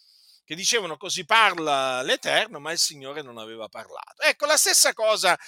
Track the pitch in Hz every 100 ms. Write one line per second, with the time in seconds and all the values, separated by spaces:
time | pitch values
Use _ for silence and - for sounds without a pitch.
0 | _ _ _ _ - 160 190 240 175 147
1 | 180 175 165 220 208 170 156 139 131 127
2 | 147 262 156 151 220 156 147 170 - 147
3 | 135 151 135 117 110 113 107 117 107 -
4 | - - 302 - 294 302 392 349 269 -
5 | 220 202 180 160